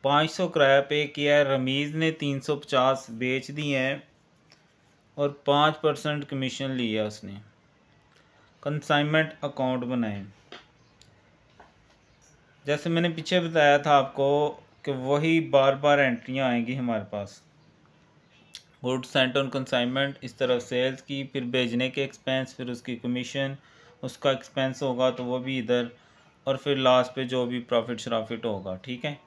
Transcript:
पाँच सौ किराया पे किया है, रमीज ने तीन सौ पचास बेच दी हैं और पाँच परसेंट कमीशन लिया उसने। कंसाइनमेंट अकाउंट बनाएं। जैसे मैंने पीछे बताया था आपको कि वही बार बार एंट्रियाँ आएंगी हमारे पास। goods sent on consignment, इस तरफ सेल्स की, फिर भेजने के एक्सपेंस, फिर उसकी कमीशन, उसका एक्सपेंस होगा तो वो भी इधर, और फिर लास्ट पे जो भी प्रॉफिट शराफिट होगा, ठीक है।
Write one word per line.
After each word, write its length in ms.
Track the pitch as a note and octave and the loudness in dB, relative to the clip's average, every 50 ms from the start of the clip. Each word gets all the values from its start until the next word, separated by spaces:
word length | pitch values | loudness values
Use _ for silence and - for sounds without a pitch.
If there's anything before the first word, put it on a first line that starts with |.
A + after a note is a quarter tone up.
| - | 2
पाँच 260 | C3+ C#3+ D3 D#3 D#3 | 2 2 2 2 0
सौ 160 | - - F#3 E3+ | -2 -4 -4 -2
किराया 320 | - D#3+ C#3+ C3+ C3+ C#3 | 2 4 6 6 6 6
पे 240 | C#3+ C#3+ D3 D3 D3+ | 4 2 -2 -2 -2
किया 300 | C#3+ D3 D3 D3 C#3+ D3 | -2 -4 -2 2 4 6
है, 80 | D3 C#3+ C3+ C3+ | 4 4 4 2
रमीज 400 | C3 C3 C3 C3+ C#3 D3 D3 D3+ | 0 0 0 0 -2 -2 -2 -2
ने 160 | D#3+ D#3+ D#3+ | 0 0 0
तीन 300 | D#3 D#3+ D3 C#3+ C#3 C3+ | 0 -2 -4 -4 -4 -4
सौ 160 | - - D3 | -2 -4 -4
पचास 500 | C#3+ - - C#3+ C3 B2+ C3 C3+ C3 - - | -4 -4 0 2 4 4 4 2 0 -4 -12
बेच 400 | A2+ A2+ B2+ B2+ C3 C3+ C3 - | -8 -6 -4 -2 -2 -4 -6 -8
दी 200 | C#3+ D3 D3+ D3 | -8 -6 -4 -2
हैं 320 | C#3 C3 C3 C3+ C#3 C#3 - _ _ _ _ _ _ _ _ _ - _ _ _ _ _ _ _ _ _ _ _ _ | -2 0 0 -2 -4 -6 -10 _ _ _ _ _ _ _ _ _ -20 _ _ _ _ _ _ _ _ _ _ _ _
और 260 | - C#3+ C#3+ C#3+ - _ | -2 -2 -2 -2 -4 _
पाँच 300 | C#3 C#3+ C#3+ D3+ D#3 D#3 | 2 4 6 4 4 2
परसेंट 480 | - - D3+ C#3+ C#3+ - D3+ D3 D3 C#3+ | 2 0 0 0 0 -4 -4 -4 -4 -6
कमीशन 460 | - C#3 C3+ C3 B2+ A#2+ - C3+ C3+ | -6 -6 -4 -4 -4 -4 -6 -6 -6
लिया 340 | C3 B2+ A#2+ A2+ G#2+ G#2+ G#2+ | -4 -2 -2 -2 0 -2 -2
उसने। 340 | G#2+ G#2+ - - G2 G2 G2+ - - _ _ _ _ _ _ _ _ _ _ _ _ _ _ _ _ _ _ _ _ _ _ | -4 -6 -10 -14 -14 -14 -16 -18 -20 _ _ _ _ _ _ _ _ _ _ _ _ _ _ _ _ _ _ _ _ _ _
कंसाइनमेंट 720 | - C#3+ D3 D3+ - - D#3 C#3+ D3 D3 D#3 D#3 D#3 D#3 - - - | -6 -6 -6 -6 0 2 2 2 2 2 2 2 2 0 -4 -8 -8
अकाउंट 400 | C#3+ - - C3 B2+ B2+ B2+ B2 | -8 -4 -2 -2 -2 -2 -2 -4
बनाएं। 420 | A#2+ B2+ B2 A#2 G#2+ G#2 G2+ F#2+ G#2 - _ _ _ - - - _ _ _ _ _ _ _ - _ _ _ _ _ _ _ _ _ _ _ - _ _ _ _ _ _ _ _ _ _ _ _ _ _ _ _ _ _ _ _ | -4 -2 -2 -2 -2 -4 -8 -10 -12 -18 _ _ _ -20 -20 -20 _ _ _ _ _ _ _ -20 _ _ _ _ _ _ _ _ _ _ _ -20 _ _ _ _ _ _ _ _ _ _ _ _ _ _ _ _ _ _ _ _
जैसे 240 | C#3 D3 D3+ - F3 | -4 -2 -2 0 0
मैंने 180 | E3 E3 E3+ F3 | 2 2 2 0
पीछे 320 | E3 E3 D3+ - F#3 F3+ | -2 -4 -4 0 0 2
बताया 380 | E3+ E3 D#3+ E3 D3 C#3+ C#3+ D3 | 2 2 4 6 6 8 6 6
था 180 | C#3+ D#3 D3 | 6 6 6
आपको 520 | C#3 C3 A#2 - - C#3 C#3 C#3+ D3 D3 D3 D#3 - - _ _ _ - | 6 4 2 -2 0 2 2 4 2 2 0 -2 -8 -18 _ _ _ -6
कि 80 | D3 | -6
वही 480 | C#3 C3 B2+ C3 C#3+ D3 D#3 E3 E3 D#3+ | -6 -4 0 0 2 2 4 2 2 2
बार 340 | D#3 C3+ C3 C#3 C3+ C#3 C#3 | 2 4 4 6 6 6 2
बार 260 | C3+ C#3+ D3 C#3+ C#3+ | 2 2 4 4 4
एंट्रियाँ 500 | C#3 C3 A#2+ A#2 - - C3 C3+ C3+ B2+ | 4 2 0 -2 -6 -8 -4 -2 0 0
आएंगी 240 | A#2+ A#2+ A#2 A#2 B2+ | 0 0 -2 -4 -4
हमारे 300 | C3+ B2 A#2+ A2+ G#2+ G2+ | -4 -4 -4 -4 -4 -6
पास। 380 | - - G#2 G2+ G2+ - - _ _ _ _ _ _ _ _ _ _ _ _ _ _ _ _ _ _ _ _ _ _ _ - _ _ _ _ | -6 -8 -10 -10 -10 -14 -20 _ _ _ _ _ _ _ _ _ _ _ _ _ _ _ _ _ _ _ _ _ _ _ -20 _ _ _ _
goods 260 | - B2 C3 B2+ B2 - | -4 -4 -4 -4 -6 -2
sent 280 | - C#3+ C3 B2+ B2 | 2 2 2 2 2
on 140 | C#3 C#3 C3 | -2 -2 -2
consignment, 640 | - C3+ C3 - C3+ B2 A#2+ B2 B2+ C3+ C#3 C#3 C#3 - - | -4 -6 -4 -2 0 0 0 0 0 -2 -2 -2 -4 -10 -14
इस 120 | A#2+ - - | -16 -4 -2
तरफ 240 | C3+ B2 B2+ A#2+ | 0 0 0 0
सेल्स 400 | B2 - B2+ B2 B2+ C3 C3 B2+ | 0 -2 -2 0 0 0 -2 -6
की, 200 | - - C#3 C#3 C3+ | -12 -10 -8 -8 -8
फिर 200 | C3+ _ C#3 B2 A#2+ | -6 _ -6 -6 -2
भेजने 380 | B2 B2+ B2+ A#2 A#2+ A#2+ B2+ C3 | -2 -2 0 0 0 -2 -2 -2
के 120 | B2+ C#3 | -2 -4
एक्सपेंस, 520 | C#3 C3+ - - _ C3+ C3 C3 C3 B2+ - | -6 -6 -8 -10 _ -4 -2 -2 -4 -6 -10
फिर 160 | - B2+ B2 | -12 -10 -10
उसकी 240 | B2 A#2 - - B2 | -10 -10 -8 -10 -10
कमीशन, 600 | A#2+ - B2 B2 B2 B2 - - C#3 C3+ C3+ C#3 C3+ _ _ _ _ - - - _ | -6 -4 -4 -4 -4 -6 -6 -4 -4 -4 -4 -6 -12 _ _ _ _ -20 -20 -20 _
उसका 280 | - C3 - - - C#3+ | -12 -12 -12 -2 0 0
एक्सपेंस 520 | C3+ C3 - - _ C3+ C3+ C3 B2+ - | 0 0 -4 -8 _ -2 -2 -2 -2 -2
होगा 280 | D3 C3+ B2 A#2+ B2+ B2+ | -4 -4 0 2 2 2
तो 140 | B2 B2 B2 | 2 -2 -6
वो 140 | B2 B2+ B2+ | -4 -4 -4
भी 180 | B2 C3 C3+ C3 | -4 -4 -4 -4
इधर, 320 | A#2 A2+ B2 B2 A#2+ A#2+ - _ _ _ _ _ _ _ _ _ _ | 0 0 0 0 0 -4 -10 _ _ _ _ _ _ _ _ _ _
और 100 | C#3 C3+ | -4 -4
फिर 220 | C3+ - D3 C#3 C3 | -2 0 -2 -2 4
लास्ट 360 | C3 B2+ B2+ B2+ B2 B2 - | 6 6 6 6 4 2 -2
पे 100 | C3+ C3 | -6 -6
जो 180 | A#2+ B2+ B2+ B2 | -2 -2 -2 -2
भी 120 | A#2+ B2 B2 A#2 | -2 -4 -6 -4
प्रॉफिट 360 | - B2 A#2 A2+ A#2 A#2+ A2 | 0 0 0 0 0 -6 -8
शराफिट 440 | - B2 A2+ A2+ A2 - A#2+ A2 A2 | -4 -4 -4 -4 -4 -4 -8 -6 -4
होगा, 300 | A2+ G#2 G2 F#2 F#2+ F#2 | -4 -4 -4 -6 -8 -10
ठीक 280 | F#2 - C3 B2 A#2+ - | -10 -10 -12 -10 -8 -8
है। 140 | D3 C#3+ C#3 _ | -8 -8 -10 _